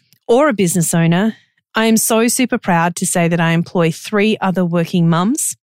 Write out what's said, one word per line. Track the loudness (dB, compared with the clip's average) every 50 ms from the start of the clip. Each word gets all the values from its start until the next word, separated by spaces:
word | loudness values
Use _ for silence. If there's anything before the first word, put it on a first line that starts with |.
| _ _ _ _ _ 0
or | 2 2 2 2
a |
business | 2 0 0 0 0 0 -2 0
owner, | 0 0 2 2 2 2 0 -2 -4 -6 _ _ _ _ _ _ -2
I | 0 2
am | 2 2
so | 2 0 0 0 0 0 0
super | 0 0 -2 -2 -2 -4
proud | -2 0 0 0 0 0 -2
to | -4 -6
say | -4 -2 0 0 0
that | 0 0
I | 0 0
employ | 0 0 -2 -2 -2 0 0 0
three | -2 -6 -8 -4 -2 0 0 0 0 0
other | -2 -2 -2 -2
working | -2 0 -2 -2 -2 -2 0 0 2 2
mums. | 2 2 0 0 -2 -2 -4 -6 -8 -12